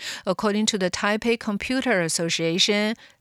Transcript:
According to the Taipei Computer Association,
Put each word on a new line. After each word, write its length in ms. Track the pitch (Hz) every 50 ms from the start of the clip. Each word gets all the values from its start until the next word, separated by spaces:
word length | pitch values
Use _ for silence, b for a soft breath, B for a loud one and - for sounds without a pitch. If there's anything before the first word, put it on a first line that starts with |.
| B B B B B
According 400 | 196 185 - - 214 202 214 214
to 100 | 220 -
the 140 | 202 185 180
Taipei 500 | - - - 202 208 220 - 240 233 226
Computer 640 | - 220 202 196 - - 254 262 254 262 226 185 170
Association, 920 | 160 - - 170 170 170 - 165 165 165 190 - - 208 208 208 214 226 B B B B B